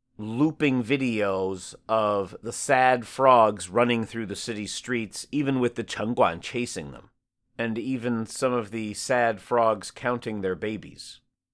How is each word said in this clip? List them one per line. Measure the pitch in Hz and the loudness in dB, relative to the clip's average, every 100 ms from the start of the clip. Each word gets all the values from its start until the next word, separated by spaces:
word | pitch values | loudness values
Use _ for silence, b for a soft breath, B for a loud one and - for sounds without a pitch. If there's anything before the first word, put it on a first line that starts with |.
| _ - | _ -12
looping | 107 117 156 143 147 131 | -6 0 0 2 0 2
videos | 110 139 127 107 101 95 95 92 - - - | 0 0 0 0 0 0 -2 -4 -10 -12 -2
of | 110 107 101 92 107 | 0 2 0 -2 -8
the | 113 | -10
sad | - - 131 127 127 110 | -6 0 4 4 4 0
frogs | - 135 123 110 104 90 | 4 8 8 8 4 -2
running | 104 120 117 | 2 2 2
through | 107 117 104 | -2 -6 -6
the | 98 | -6
city | - 107 101 | -8 -6 -8
streets, | - - 120 107 - - | -8 -4 -4 -4 -10 -6
even | 143 139 131 | -2 0 0
with | 120 - | 0 -2
the | |
Chengguan | 107 - 110 123 98 82 | -8 -4 -2 2 2 0
chasing | - 123 120 92 73 | -6 -6 -4 -6 -10
them, | 62 - _ _ _ _ - | -14 -20 _ _ _ _ -6
and | 117 113 | -4 -4
even | 117 127 120 113 110 | -4 -2 0 -2 -2
some | - 131 | -2 0
of | 123 104 | 0 -2
the | 113 107 101 | -6 -6 -6
sad | - 123 117 104 | 0 2 2 0
frogs | - 120 113 101 - | 0 2 4 2 -4
counting | - 123 120 120 107 | -6 -4 -4 -4 -4
their | 95 87 | -4 -4
babies. | 107 107 73 - - - _ _ _ | -4 -6 -10 -18 -20 -20 _ _ _